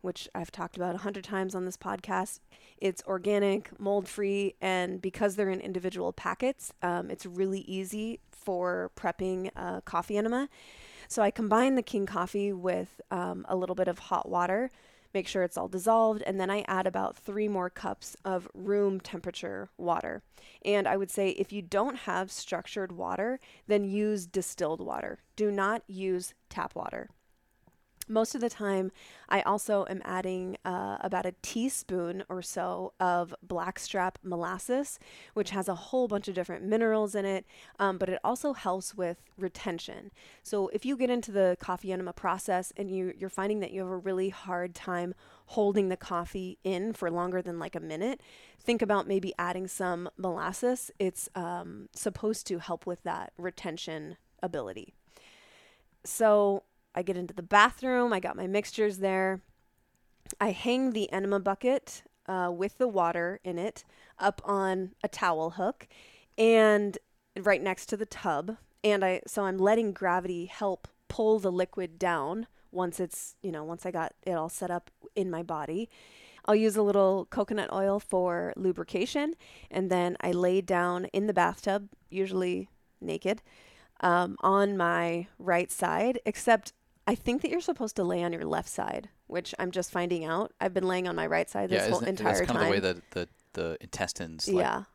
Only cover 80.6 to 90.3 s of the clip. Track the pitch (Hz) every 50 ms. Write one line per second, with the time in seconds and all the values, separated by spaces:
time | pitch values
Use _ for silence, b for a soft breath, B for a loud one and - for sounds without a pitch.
80.6 | 185 - 185 175 175 180 180 180 185 - - 196 202 214 196 180 175 170 185 -
81.6 | - 202 190 202 202 202 - _ _ _ - 190 190 190 190 185 180 180 180 185
82.6 | 190 - _ _ _ _ _ _ - 170 160 165 - 185 220 220 B B B B
83.6 | B B B B B B B _ - 180 170 175 180 185 202 - - 190 190 196
84.6 | 202 202 202 190 175 170 170 170 170 170 165 175 180 - _ _ 170 185 175 170
85.6 | 180 - - - 185 175 160 170 208 247 254 247 - 220 214 - - - 226 208
86.6 | - - _ _ _ _ _ _ _ - 240 - - - 240 294 - 285 - 359
87.6 | 339 - 330 - 254 214 - - 185 175 180 175 175 175 170 165 165 156 151 -
88.6 | - - - - - - - - - 208 _ _ _ _ - 180 175 - - -
89.6 | 185 180 175 185 175 - - 180 175 175 175 170 160 175